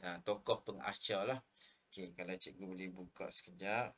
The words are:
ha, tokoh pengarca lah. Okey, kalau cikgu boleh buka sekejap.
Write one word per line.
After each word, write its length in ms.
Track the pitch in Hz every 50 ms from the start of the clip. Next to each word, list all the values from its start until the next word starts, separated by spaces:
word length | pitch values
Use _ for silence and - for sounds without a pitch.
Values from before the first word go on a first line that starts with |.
ha, 160 | 90 90 87 87 -
tokoh 400 | 104 104 101 - - 113 - -
pengarca 580 | 107 98 95 - 101 98 - - - 104 95
lah. 160 | 101 120 135 131 - _ - - - - - _ _ _
Okey, 240 | - 98 90 82 87
kalau 180 | 92 90 92 92
cikgu 300 | 92 - - - 90 98
boleh 260 | 92 92 90 95 92
buka 380 | 92 92 92 87 - - - -
sekejap. 680 | - - - 90 90 90 95 101 107 120 123 - -